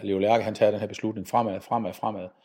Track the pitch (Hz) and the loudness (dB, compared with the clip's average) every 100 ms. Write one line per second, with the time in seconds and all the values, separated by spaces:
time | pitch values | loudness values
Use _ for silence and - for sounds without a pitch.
0 | 101 95 101 113 107 104 107 104 104 - | 0 2 4 4 2 4 4 4 -4 -4
1 | 110 110 92 120 113 95 - 117 95 - | -4 -4 -2 0 0 -4 -4 -4 -4 -6
2 | 110 101 92 - | -6 -6 -12 -16